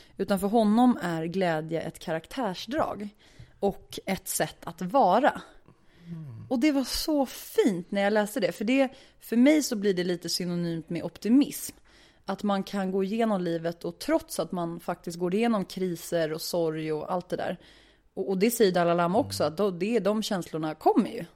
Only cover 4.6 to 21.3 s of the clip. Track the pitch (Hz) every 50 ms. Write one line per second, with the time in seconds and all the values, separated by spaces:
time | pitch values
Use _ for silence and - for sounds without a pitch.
4.6 | - - 165 - 185 180 214 277 233 180 180 233 277 269 - - - - - -
5.6 | _ - - _ _ _ _ - 170 170 170 160 160 139 113 110 107 - 254 240
6.6 | 240 311 277 277 254 - - - - - 311 285 269 - - - - - - -
7.6 | 415 254 190 170 175 - 202 202 196 202 214 214 208 202 - 269 196 165 180 -
8.6 | 214 214 262 269 269 254 - - - - _ _ - - 226 233 247 285 311 302
9.6 | 262 - 247 208 196 208 190 175 180 180 180 170 - 170 - - 180 175 175 175
10.6 | 175 170 165 160 156 - 175 165 - 170 - - - 202 240 277 277 - - -
11.6 | - - - _ _ _ _ - - _ _ _ - - 196 - - 208 196 196
12.6 | 196 - - 202 190 185 185 196 190 190 214 226 226 220 208 185 180 175 165 165
13.6 | 165 170 175 - - 170 170 - - - 311 311 - - - - 160 - - 180
14.6 | 170 165 170 170 - - 175 - - 180 170 170 180 175 180 214 233 233 226 202
15.6 | 180 - - 185 185 185 170 160 - - 175 170 160 151 156 165 - - - 175
16.6 | 165 160 156 160 156 156 156 151 151 - 185 180 175 - 175 - - - 180 -
17.6 | - - - - _ _ _ _ _ _ - - 190 - 196 190 196 240 233 -
18.6 | 226 190 180 180 175 170 170 175 175 170 180 - - - - - 170 147 156 165
19.6 | 208 208 180 165 185 208 240 226 175 196 214 220 208 - 208 180 160 - - 160
20.6 | 160 156 156 - - 349 415 285 202 - 220 233 170 -